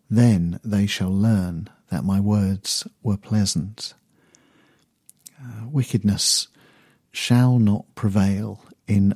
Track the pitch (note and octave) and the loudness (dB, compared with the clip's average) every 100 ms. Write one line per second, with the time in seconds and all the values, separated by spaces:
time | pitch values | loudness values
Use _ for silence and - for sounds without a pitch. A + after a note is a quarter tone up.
0 | - A2 A#2+ G2 E2+ F2+ A2 G2+ G2+ - | -2 2 4 4 0 -4 -4 -2 0 -2
1 | F#2 G2 A2 G#2 F2+ E2 G#2 _ - E2+ | -2 0 2 2 -2 -6 -12 _ -8 -4
2 | E2 G2 G2+ G#2 G2 F#2+ - - - - | -2 0 2 2 0 -2 -6 -8 -10 -8
3 | A2+ G2 - G#2+ G2 E2 F#2 G#2+ - - | -4 -4 -2 -2 0 -2 -6 -10 -16 -18
4 | _ _ _ _ _ _ _ _ _ _ | _ _ _ _ _ _ _ _ _ _
5 | _ _ - - B2 A2 A#2 D3 B2 - | _ _ -20 -20 -18 -16 -6 -4 -2 0
6 | G2+ G2 - - - _ _ _ _ _ | 0 0 0 -2 -4 _ _ _ _ _
7 | _ - - B2 B2+ B2 G#2+ G#2 - - | _ -8 2 4 4 4 4 2 -4 -6
8 | G#2+ G2+ G2 G2 G#2+ G#2+ - - - G2+ | -2 2 2 0 -6 -10 -18 -12 -2 2
9 | G2 | 2